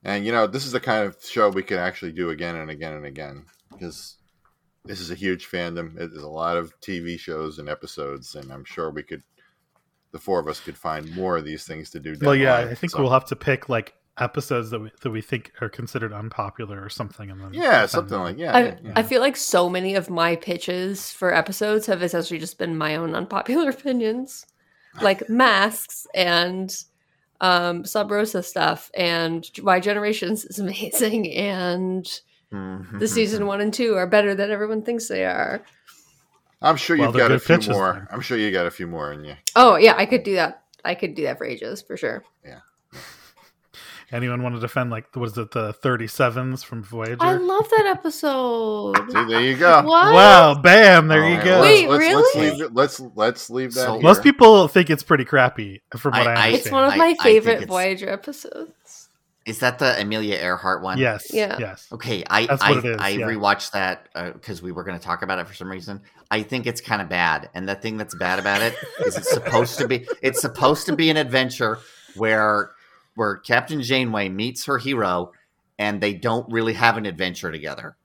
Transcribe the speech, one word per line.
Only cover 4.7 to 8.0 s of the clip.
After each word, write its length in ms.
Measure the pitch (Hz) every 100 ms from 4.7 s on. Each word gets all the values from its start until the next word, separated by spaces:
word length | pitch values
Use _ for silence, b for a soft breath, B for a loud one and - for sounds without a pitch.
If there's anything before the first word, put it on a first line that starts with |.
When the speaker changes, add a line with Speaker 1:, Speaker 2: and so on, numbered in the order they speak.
| _
Speaker 1:
this 160 | - 98
is 100 | 87
a 60 | 85
huge 340 | 95 90 -
fandom. 480 | 90 87 85 82 80
It 120 | 85
is 100 | 80
a 60 | 73
lot 280 | 78 82 85
of 160 | 82 _
T 200 | - 90
V 160 | 85 85
shows 400 | - 78 78 78
and 100 | 73
episodes, 680 | 76 78 -